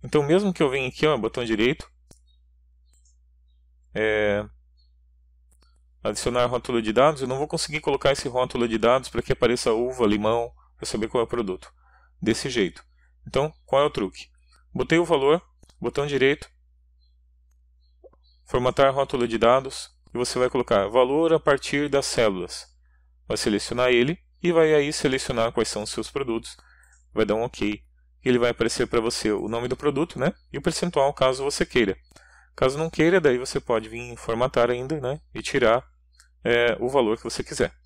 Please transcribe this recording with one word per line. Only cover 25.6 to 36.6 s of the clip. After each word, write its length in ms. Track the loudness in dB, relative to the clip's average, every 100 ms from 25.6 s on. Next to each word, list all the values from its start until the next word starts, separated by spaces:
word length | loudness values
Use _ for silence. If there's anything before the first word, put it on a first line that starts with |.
| -2
são 140 | -4
os 80 | -6
seus 220 | -8 -6
produtos. 440 | -6 -4 -4 -6 -20 _ _ _ _ _
Vai 140 | -2 0
dar 80 |
um 80 | 0
OK. 420 | -2 -4 -4 -4 _ _ _ _
Ele 140 | 0 2
vai 140 | 2
aparecer 340 | 0 -2 0 0
pra 140 | 0
você 320 | -2 -2 -2
o 160 | -2 -2
nome 200 | -4 -4
do 80 | -4
produto, 440 | -2 -2 -4 -2
né? 140 | -4 -4 _
E 40 | -6
o 40 |
percentual, 500 | -4 -2 -2 0 0
caso 300 | 2 0 2
você 220 | -4 -2 0
queira. 320 | 2 2 -2 _ -20 _ -20 _ 0
Caso 220 | 0 0
não 120 | -6
queira, 300 | 2 4 4
daí 180 | 4 0
você 220 | -2 -8
pode 300 | -2 -4 -4
vir 120 | -12
em 140 | -12 -10
formatar 540 | -6 -2 0 2 2
ainda, 300 | 0 -4 -4
né? 200 | -4 -6 _
E 80 | -10
tirar, 420 | -4 2 4 4 0 _ _ _ _ _
é, 340 | 0 2